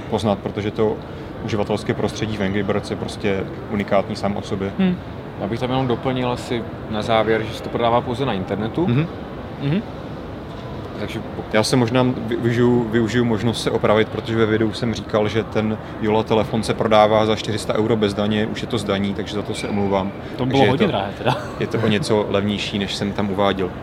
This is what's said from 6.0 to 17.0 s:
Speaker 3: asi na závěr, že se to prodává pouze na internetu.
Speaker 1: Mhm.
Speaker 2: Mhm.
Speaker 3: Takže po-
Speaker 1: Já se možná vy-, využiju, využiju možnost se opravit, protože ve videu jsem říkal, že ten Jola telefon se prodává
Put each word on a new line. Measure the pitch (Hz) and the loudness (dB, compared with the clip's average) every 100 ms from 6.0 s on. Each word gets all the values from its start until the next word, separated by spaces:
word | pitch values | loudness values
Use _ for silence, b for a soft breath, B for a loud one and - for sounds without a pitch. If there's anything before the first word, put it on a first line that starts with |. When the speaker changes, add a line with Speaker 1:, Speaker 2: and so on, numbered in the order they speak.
| 131 127 123 | 0 0 0
Speaker 3:
asi | 123 - 120 104 - - | -2 -2 -4 -4 -10 -6
na | 107 | -4
závěr, | 107 110 110 110 | 2 4 4 2
že | 110 | 0
se | - | -6
to | 107 | -6
prodává | 117 117 120 | 0 2 2
pouze | 127 120 135 | 2 -2 -2
na | |
internetu. | 98 92 98 110 - 175 | -2 -2 -2 -2 0 2
Speaker 1:
Mhm. | 123 170 - - - - - | 2 0 -6 -10 -10 -12 -6
Speaker 2:
Mhm. | 139 180 - - - - - - - - - - - 98 | -2 -2 -4 -10 -12 -12 -12 -12 -12 -12 -10 -10 -10 -8
Speaker 3:
Takže | 104 113 | -8 -8
po- | 107 - - | -8 -10 0
Speaker 1:
Já | 107 | 2
se | 110 135 | 4 4
možná | 113 127 | 4 4
vy-, | 127 127 110 117 | 2 0 -2 0
využiju, | 117 120 123 120 113 | 0 4 4 4 2
využiju | 120 107 120 120 | 2 2 2 2
možnost | 110 117 104 | 2 0 0
se | 135 | 0
opravit, | 113 110 107 107 | 2 4 4 4
protože | 107 110 113 | -2 -2 2
ve | 107 | 2
videu | 107 110 | 4 2
jsem | 101 120 | 0 -4
říkal, | 101 - 107 107 | -4 0 0 2
že | 110 | 0
ten | 95 107 107 107 B B | 0 0 0 -2 B B
Jola | 107 110 | 2 2
telefon | 110 110 - 113 | 4 2 2 0
se | 104 | -2
prodává | 110 113 107 | 0 4 8